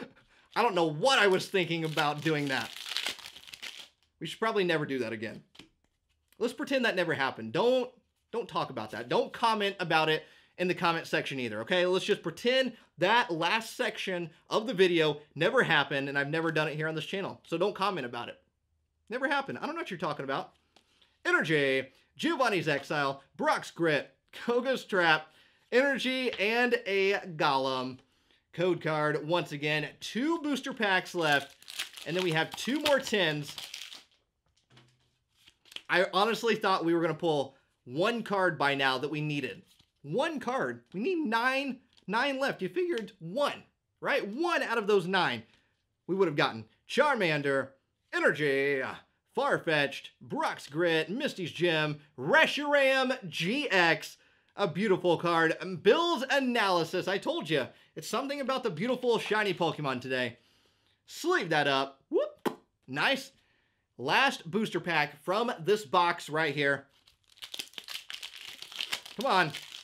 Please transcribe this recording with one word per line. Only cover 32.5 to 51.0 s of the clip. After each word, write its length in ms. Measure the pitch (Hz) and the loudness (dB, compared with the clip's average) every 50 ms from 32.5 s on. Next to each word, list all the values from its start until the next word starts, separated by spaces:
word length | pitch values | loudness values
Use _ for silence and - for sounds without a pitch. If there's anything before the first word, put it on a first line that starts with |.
| - - | -4 -8
two 240 | - 220 269 311 | -6 -4 -4 0
more 180 | 302 294 285 262 | 2 2 2 2
tens. 560 | 269 - 233 208 180 156 151 147 147 - - - - - - - - - - - - _ _ _ _ _ _ _ _ _ _ _ _ _ _ - - _ _ _ _ _ _ _ _ _ _ _ _ - - _ _ _ - - - - | 2 0 0 2 2 2 0 -2 -6 -10 -12 -14 -14 -14 -14 -16 -16 -16 -18 -20 -20 _ _ _ _ _ _ _ _ _ _ _ _ _ _ -20 -20 _ _ _ _ _ _ _ _ _ _ _ _ -20 -20 _ _ _ -20 -16 -6 0
I 160 | 156 175 190 180 - | 2 2 2 2 2
honestly 420 | 185 202 226 220 - 233 233 214 | 2 2 2 0 0 0 0 0
thought 280 | - - 196 190 - 160 | 2 2 0 0 2 2
we 100 | 165 170 | 2 2
were 80 | 170 | 2
gonna 120 | 165 165 156 | 2 0 -2
pull 420 | 151 - 165 151 143 135 - - _ _ _ _ _ _ | -2 -2 0 0 0 -2 -4 -8 _ _ _ _ _ _
one 380 | 123 123 147 185 220 240 233 214 | -8 -4 0 0 0 0 -2 -4
card 340 | - 202 196 185 185 160 147 | -2 0 2 2 2 2 2
by 180 | 147 139 143 | 2 2 2
now 220 | 139 139 135 131 127 | 4 2 2 2 2
that 120 | 143 143 | -2 -4
we 120 | 156 151 | -4 -4
needed. 400 | 151 151 147 143 131 113 95 90 - _ _ _ _ _ _ _ | -4 -4 -4 -4 -4 -6 -8 -12 -18 _ _ _ _ _ _ _
One 380 | - 139 156 226 294 339 320 262 | -10 -6 -2 -2 -2 -2 -2 -4
card. 440 | - 233 247 262 170 127 120 120 - _ - | -4 -4 -2 -2 -2 -4 -4 -8 -12 _ -8
We 80 | 180 | -4
need 240 | 233 392 370 330 311 | -2 -2 -2 -2 0
nine, 540 | 220 226 226 233 262 262 269 285 277 226 - - _ _ _ _ - | 0 0 0 2 2 0 0 -2 -4 -6 -8 -12 _ _ _ _ -4
nine 320 | 196 226 262 285 269 262 | -2 0 0 0 0 0
left. 220 | 277 254 - - | -2 -2 -2 -2
You 80 | 185 180 | -6 -6
figured 420 | 180 349 370 349 339 226 208 - - - | -2 -2 -2 0 -2 -2 -4 -8 -12 -12
one, 440 | 160 165 185 269 285 247 - - - _ _ _ _ _ _ _ | -12 -6 -2 0 0 0 -2 -4 -10 _ _ _ _ _ _ _
right? 260 | 165 202 277 262 - 202 | -4 -2 0 0 -2 -4
One 360 | 208 277 339 349 330 302 254 | -4 -2 -2 0 0 0 0
out 140 | 196 226 233 | 0 -2 0
of 100 | 208 190 | 2 4
those 200 | 214 196 160 175 | 4 4 4 2
nine 360 | 196 190 165 143 120 110 - - _ _ _ _ _ _ _ _ _ _ _ - | 2 2 2 2 0 -2 -6 -12 _ _ _ _ _ _ _ _ _ _ _ -2
we 80 | 175 | 0
would 120 | 190 196 165 | 2 2 2
have 100 | 143 151 | 2 2
gotten. 280 | 147 127 104 110 107 - _ _ _ - | 2 0 0 -4 -12 -16 _ _ _ -2
Charmander, 840 | - 226 285 302 269 226 190 165 151 147 139 143 139 135 127 135 - _ _ _ _ _ _ _ - | 0 2 2 4 2 2 2 2 0 0 0 0 0 0 0 -4 -8 _ _ _ _ _ _ _ -2
Energy, 680 | 349 339 254 165 143 151 143 135 135 139 143 143 131 127 107 95 - - _ _ _ _ _ _ | 0 2 2 2 2 2 0 2 2 2 0 0 -2 -4 -6 -8 -10 -14 _ _ _ _ _ _
Farfetch'd, 760 | 220 277 277 208 - - - 156 147 143 135 135 - - - - _ | -2 -2 0 0 -2 0 0 2 2 2 0 -2 -6 -14 -16 -20 _
Brock's 460 | 131 120 180 - - 240 175 - - - | -14 -8 -6 -4 -4 -4 -4 -6 -10 -8
Grit, 420 | 139 156 180 170 165 160 | -4 0 2 2 2 2